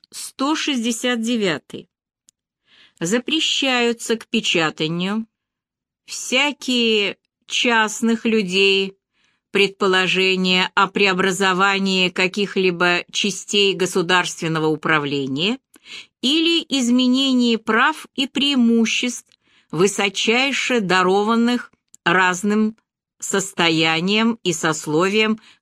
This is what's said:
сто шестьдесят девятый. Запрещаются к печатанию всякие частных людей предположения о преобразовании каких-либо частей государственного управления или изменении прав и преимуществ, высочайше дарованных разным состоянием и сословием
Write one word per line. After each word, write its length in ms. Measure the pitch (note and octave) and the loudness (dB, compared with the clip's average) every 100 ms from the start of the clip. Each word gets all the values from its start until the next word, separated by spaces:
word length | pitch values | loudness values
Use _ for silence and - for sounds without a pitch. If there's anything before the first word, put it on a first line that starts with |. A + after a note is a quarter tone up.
| _ | _
сто 460 | - - - C4+ D#4 | -16 -14 -4 -2 -2
шестьдесят 640 | - C4 A3+ A#3 B3+ A#3+ | -2 -2 -2 -2 -2 -2
девятый. 680 | A3+ A#3+ G3 D3 - - - _ _ _ _ _ _ _ _ _ _ - | -2 0 0 -2 -8 -18 -18 _ _ _ _ _ _ _ _ _ _ -8
Запрещаются 1160 | E3+ A#3+ - D#4 - - C4+ B3 A#3 A#3 - A3+ | -4 -2 -2 -2 -2 -2 0 0 0 -2 -4 -4
к 120 | - | -2
печатанию 960 | A3+ G#3+ F3 D#3+ - D#3+ E3+ F#3 G#3+ A3 _ _ _ _ _ _ _ | -4 0 0 0 -2 -4 -2 -4 -4 -8 _ _ _ _ _ _ _
всякие 1120 | - - - B3+ C#4+ - - B3 A#3 G#3+ G3 - _ _ - | -16 -14 -4 0 0 -4 -2 0 2 2 -2 -6 _ _ -8
частных 800 | - B3 A#3 G#3+ - A3+ A3+ | -2 2 2 0 -2 -2 0
людей 720 | A#3+ A3 F#3 F#3+ G3 G3 F#3+ - _ _ _ _ _ | 0 0 0 2 2 2 -2 -8 _ _ _ _ _
предположения 1200 | G3 G3 - G3 F#3 F3+ F3+ F#3+ F#3 F#3 F#3 F#3 - | 0 0 0 0 2 2 0 0 2 2 0 0 0
о 100 | F#3+ | 0
преобразовании 1200 | - G3 F#3 F#3+ F#3 G3 F3+ G3 G3 G3 F#3+ F3+ | 2 2 2 0 0 0 2 2 2 0 0 0
каких-либо 920 | F3+ F#3 G#3 F#3+ G3+ F#3 E3+ F3 F3 - | 0 -2 -2 -2 0 0 2 0 0 -4
частей 640 | - G#3 F#3 - G3+ G3 | -4 -4 -6 -4 0 2
государственного 920 | F3+ F3+ F#3+ E3+ F3+ F3 - E3 D#3+ D#3 | 0 -2 0 2 0 0 -4 -4 -2 0
управления 920 | D3+ D#3+ D#3 C#3+ C#3 C3+ C3+ F#3+ C4 _ - - - - _ | 0 0 0 0 -4 -4 -2 -2 -4 _ -20 -20 -20 -20 _
или 440 | B3 D#4 E4 E4 - | -2 0 2 0 -2
изменении 880 | C4+ A#3+ B3 B3+ C4 C4+ B3+ A#3+ A3+ | -2 2 2 4 2 2 2 2 0
прав 500 | A3 A3+ C#4 D4+ - | 0 0 0 -2 -8
и 140 | - C4+ | -6 -4
преимуществ, 1000 | - C#4+ C#4 A#3 A#3 A3 - B3 - - _ _ _ _ | -2 0 2 4 4 2 -2 -4 -6 -14 _ _ _ _
высочайше 1080 | D3+ F#3+ - G3+ G3 - A#3+ C#4 B3 - B3 | 0 0 0 -2 -2 0 0 0 -2 -2 0
дарованных 920 | F#3 F#3 F3+ G3 G#3 A#3 A#3 B3 - _ _ _ | 2 2 4 2 2 2 2 0 -6 _ _ _
разным 720 | - F3+ F#3 F3+ G#3 G#3+ G#3+ - _ _ _ _ | 0 2 2 0 0 0 0 -4 _ _ _ _
состоянием 1200 | - G3 F#3+ - E3+ D#3+ D#3+ D#3+ F3+ G#3+ A3+ A#3 | -4 -4 -2 0 2 2 2 0 0 2 0 0
и 80 | F3 | -4
сословием 880 | D#3+ E3 D3+ D#3+ D3+ F#3+ G#3+ A3 A3 - _ | -2 -2 -2 -2 0 2 2 0 -2 -8 _